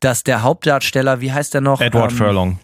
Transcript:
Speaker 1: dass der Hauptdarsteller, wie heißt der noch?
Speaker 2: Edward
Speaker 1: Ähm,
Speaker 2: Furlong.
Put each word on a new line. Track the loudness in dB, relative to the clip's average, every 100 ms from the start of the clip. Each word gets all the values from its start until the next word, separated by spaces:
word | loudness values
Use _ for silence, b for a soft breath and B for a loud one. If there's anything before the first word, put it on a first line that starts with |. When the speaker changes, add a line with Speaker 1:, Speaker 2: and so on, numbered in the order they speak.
Speaker 1:
dass | -2 -2
der | 0 0
Hauptdarsteller, | 0 0 0 0 0 0 0 0
wie | -2
heißt | -4 -2
der | -2
noch? | 0 2
Speaker 2:
Edward | 2 2 0
Speaker 1:
Ähm, | 0
Speaker 2:
Furlong. | 2 2 0 -4